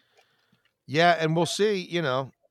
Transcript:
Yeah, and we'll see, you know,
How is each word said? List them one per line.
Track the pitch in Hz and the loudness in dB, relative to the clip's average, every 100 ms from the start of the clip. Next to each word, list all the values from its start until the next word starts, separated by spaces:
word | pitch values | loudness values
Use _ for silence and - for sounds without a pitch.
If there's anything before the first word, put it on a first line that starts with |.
| _ _ _ _ _ _ _ _ - | _ _ _ _ _ _ _ _ -6
Yeah, | 143 175 160 | 2 4 4
and | 160 | 2
we'll | 160 165 | 0 -2
see, | - 214 196 | 0 -2 -2
you | 175 170 | -4 -4
know, | 151 127 127 _ _ | -2 -4 -6 _ _